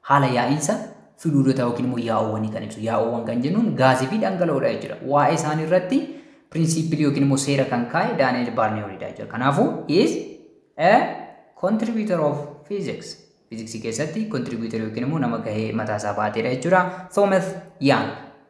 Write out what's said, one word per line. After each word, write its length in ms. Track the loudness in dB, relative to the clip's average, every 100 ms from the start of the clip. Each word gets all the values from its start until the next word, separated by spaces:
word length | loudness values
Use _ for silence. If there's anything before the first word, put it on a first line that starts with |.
| 4
Haala 220 | 4 4
yaa'iinsa 460 | 2 2 0 0 -2 -4 -16 -20 _
fluidota 460 | 0 4 4 2
yookiin 240 | 0 0 -2
immoo 140 | -2
yaa'oowwanii 520 | 0 0 0 -2 -4
kan 120 | -4
ibsu. 160 | -8 -6
Yaa'oowwan 440 | -2 0 0 -2 -2
kan 160 | -2
jennuun 320 | 0 2 0 4
gaazii 320 | 4 4 0
fi 100 | 0
dhangala'oodha 520 | 0 0 0 2 0
jechuudha. 240 | -2 -8 -10 0
Waa'ee 280 | 2 4
isaanii 320 | 2 0 -2 2
irratti 340 | 2 2 -2 -2 -12 -18 -20 _
principle 540 | 0 0 2 0 2
yookiin 200 | 2 4
immoo 140 | 2 2
seera 280 | 2 0 2
kan 200 | 0 0
kaa'e 280 | 0 0 2
Daniel 340 | 2 2 -2
Bernoulliidha 580 | 0 0 0 -6 -10 -12
jechuudha. 220 | -10 -10
Kanaafuu, 360 | 0 2 4 2 0 0
he 160 | 2
is 100 | 4 0 -8 -16 -20 _ _ 2
a 140 | 4 6 4 -6 -14 -20 _ -4
contributor 640 | -2 0 0 -2 0 2
of 160 | 2 0 -8 -14
physics. 520 | -8 -6 -6 -8 -10 -16 _ _ _
Fiiziksii 360 | -12 -10 -8
keessatti 440 | -6 -4 -4 -4 -4
contributor 540 | -4 -4 -6 -4 -4
yookiin 240 | -4 -4 -2
immoo 140 | 0
nama 180 | 0 -2
gahee 340 | -2 -2 -2
mataa 260 | -2 -2 -2
isaa 160 | -2
baateedha 360 | 0 0 0 -2
jechuudha. 340 | -2 2 2 2 -6 -4
Thomas 320 | 0 2 2 0 -8 -14 -2
Young. 320 | 2 2 0 -8 -16 -20